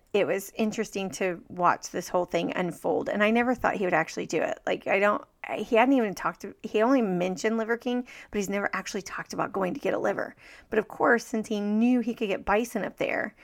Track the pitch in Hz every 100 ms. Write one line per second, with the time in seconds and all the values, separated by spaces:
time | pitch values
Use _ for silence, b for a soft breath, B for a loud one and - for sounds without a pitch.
0 | _ 202 147 190 - - 220 214 208 202
1 | 190 - 190 170 - 175 175 110 - 180
2 | 170 185 175 170 175 - 175 175 175 175
3 | - 202 208 233 240 247 - - 185 165
4 | 165 - - 170 - - - 180 - 196
5 | 202 208 - _ - - 214 226 254 277
6 | 214 175 165 175 202 - 220 214 226 269
7 | 214 180 185 180 220 226 220 233 254 247
8 | 247 B B 208 190 202 202 190 - 202
9 | 180 - - 180 - 196 185 - - -
10 | 208 190 - - B B B 214 196 -
11 | 294 233 - 220 214 208 208 214 240 254
12 | 226 226 214 196 - 208 240 214 220 -
13 | - - 214 B